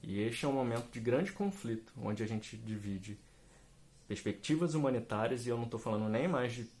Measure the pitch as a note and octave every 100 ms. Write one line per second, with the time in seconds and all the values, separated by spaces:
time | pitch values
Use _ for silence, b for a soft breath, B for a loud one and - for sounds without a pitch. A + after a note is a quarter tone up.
0 | - G2 A2+ A#2 C#3+ C3+ A#2+ A#2 A#2 A#2
1 | A#2 C3 G3 - G3+ G3 A#2 A2+ - A#2+
2 | A2 G#2+ G#2+ A2 - A2 A2 G#2+ G#2 G2
3 | G2+ G2+ B B B B B - - -
4 | - - G#2+ - - D#3 E3+ D3+ C3+ B2
5 | A2+ G#2+ A2 B2 A#2+ A#2 A#2 A2 A2+ G#2+
6 | G#2+ A2+ F3 C#3+ B2 A#2+ A2+ -